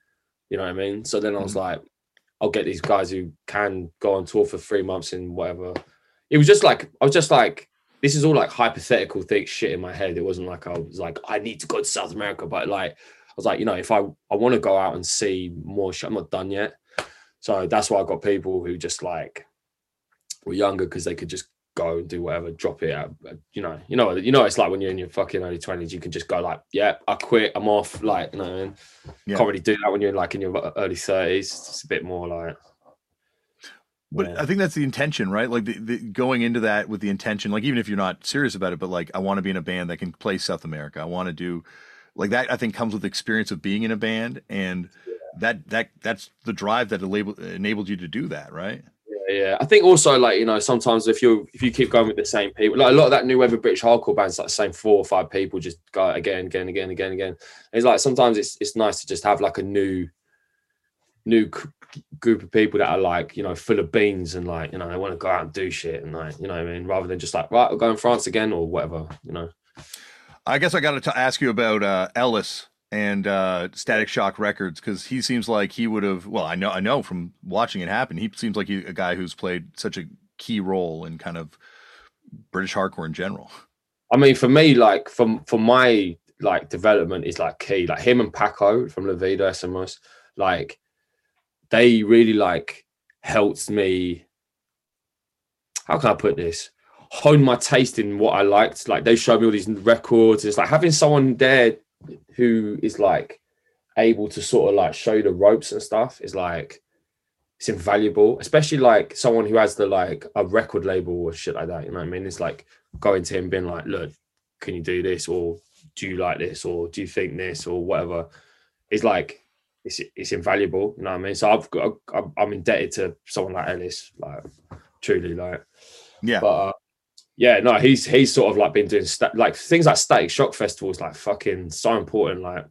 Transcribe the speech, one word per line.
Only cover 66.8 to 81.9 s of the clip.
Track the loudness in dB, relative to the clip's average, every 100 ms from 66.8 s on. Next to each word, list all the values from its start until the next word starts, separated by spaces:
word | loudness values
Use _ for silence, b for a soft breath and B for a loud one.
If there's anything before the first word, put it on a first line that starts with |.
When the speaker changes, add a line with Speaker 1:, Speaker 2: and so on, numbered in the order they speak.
| -6
Speaker 1:
Rather | -4 -4
than | -8
just | -6
like, | -6 0
"Right, | 2 2
we'll | 2
go | 0
in | 0
France | 0 0 -2
again," | -2 -2
or | -4 -4
whatever, | -4 -6 -8 -12 -16
you | -14
know? | -12 -12 -16 _ B B B B B B B -4
Speaker 2:
I | 0
guess | 0
I | 0
gotta | 0 -2
t-, | -2 -2
ask | -2 0
you | 0
about, | 0 0 0
uh, | 0 0 -2 0
Ellis | 0 0 -4 -10 -16 _ _
and, | -4 -2 -2 -2
uh, | 0 0 -2 -6
Static | -8 -4 -2 -2
Shock | -2 -2 -2
Records, | -4 -4 -6 -8
'cause | -10 -10 -8
he | -6
seems | -4 -4 -2
like | -2 -2
he | -4 -4
would've, | -2 -2 -4 -6
well, | -6 -4
I | -4
know, | -4
I | -2
know | -2 -2
from | -4 -10 -10 -14
watching | -8 -4 -4 -4
it | -6
happen, | -4 -4 -6
he | -8 -6
seems | -6 -4
like | -4
he, | -6 -8
a |
guy | -6 -4 -4
who's | -8 -8
played | -8 -8 -10 -12
such | -10 -10
a | -14 -18 _ -16
key | -8 -6
role | -2 -2 -4 -8 -12
in | -14
kind | -12 -12
of | -14 _ b b b